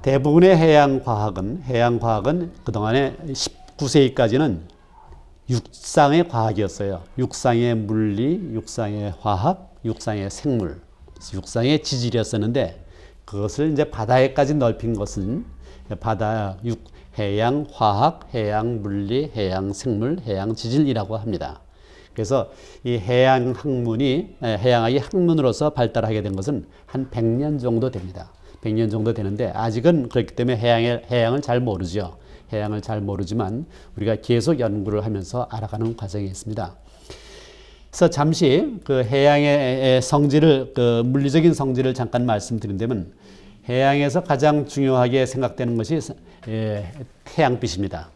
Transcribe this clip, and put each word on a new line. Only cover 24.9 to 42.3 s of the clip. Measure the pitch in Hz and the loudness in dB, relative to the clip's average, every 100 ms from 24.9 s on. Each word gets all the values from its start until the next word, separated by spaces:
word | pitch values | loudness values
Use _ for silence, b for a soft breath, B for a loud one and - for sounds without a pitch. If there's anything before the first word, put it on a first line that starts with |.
| 135 | 0
학문으로서 | 123 190 175 160 131 110 151 | 0 0 2 4 2 2 -2
발달하게 | 147 117 120 110 107 | 2 0 0 0 -2
된 | 101 95 | -2 -4
것은 | 98 135 82 b b | -4 -4 -6 b b
한 | 131 131 | -8 -6
백 | 113 | -2
년 | 113 117 147 151 | 0 0 -2 -2
정도 | 123 117 127 | 0 0 -2
됩니다. | 104 92 87 85 - B B | -4 -12 -14 -18 -20 B B
백 | 113 | -4
년 | 110 113 | 0 0
정도 | 110 110 | 0 -2
되는데 | 113 98 104 117 | -2 -4 -4 -4
아직은 | - 113 113 139 170 120 | -2 -4 2 4 4 0
그렇기 | 123 113 - | -2 -2 -2
때문에 | 123 117 | -2 0
해양의, | 120 117 117 117 - | 2 4 2 -2 -2
해양을 | 123 113 131 | 0 2 0
잘 | 143 123 | 0 0
모르죠. | 123 95 90 98 90 - B B B | 0 -4 -4 -6 -6 -12 B B B
해양을 | 110 104 107 | -6 -4 -6
잘 | 104 107 | -6 -6
모르지만 | 101 98 92 110 98 113 165 B B - | -4 -4 -4 -2 -4 -6 -10 B B -6
우리가 | 107 107 | -2 -2
계속 | - 120 113 151 | 2 0 2 0
연구를 | 117 104 98 104 104 | 0 -2 -2 -2 -2
하면서 | 104 90 120 123 | -6 -6 -6 -6
알아가는 | 110 107 110 113 113 | -6 -8 -4 -4 -4
과정이 | 104 101 98 | -8 -6 -8
있습니다. | 92 - 107 90 - - B B B B B B B B B B | -8 -10 -8 -10 -12 -20 B B B B B B B B B B
그래서 | - 175 | 2 2
잠시 | 170 147 160 156 143 320 220 | 4 0 2 4 4 2 -6
그 | - 131 | -2 0
해양의 | 117 139 143 147 147 143 131 131 131 131 | 2 4 6 6 4 2 2 0 4 2
성질을, | 131 147 147 147 160 139 127 | 4 2 4 4 6 4 2
그 | - 120 117 120 | 0 2 2 2
물리적인 | 135 139 147 165 | 0 2 4 4
성질을 | 160 135 127 131 | 4 0 0 0
잠깐 | 123 117 123 | 0 -2 0
말씀드린다면 | 123 | 0